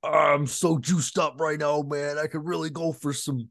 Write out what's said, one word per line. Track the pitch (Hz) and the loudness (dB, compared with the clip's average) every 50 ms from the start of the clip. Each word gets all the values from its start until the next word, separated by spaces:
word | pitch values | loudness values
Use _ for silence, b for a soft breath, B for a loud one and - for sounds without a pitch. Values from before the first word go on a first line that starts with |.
| - | -2
Oh, | - | 2
I'm | 151 156 151 147 143 143 147 | 4 4 6 6 4 4 2
so | 131 - - - 170 165 | -2 -2 0 2 2 2
juiced | 147 113 - 185 170 123 - - 185 | 2 2 2 2 2 0 0 0 0
up | 170 151 143 135 | 0 0 0 -2
right | 160 156 151 151 | -2 -2 0 0
now, | 151 147 147 151 | 0 2 2 2
man. | 147 143 147 147 143 147 143 | 0 -2 -4 -4 -2 -4 -2
I | 151 151 | -2 -4
could | 151 - 160 151 | -4 -4 -6 -4
really | 170 175 165 160 160 | -4 -4 -2 -4 -4
go | 143 165 165 165 | -4 -2 -2 -2
for | 151 131 - 147 139 | -4 -2 -4 -4 -4
some | 127 - - 139 127 117 - | -2 -4 -4 -4 -4 -4 -8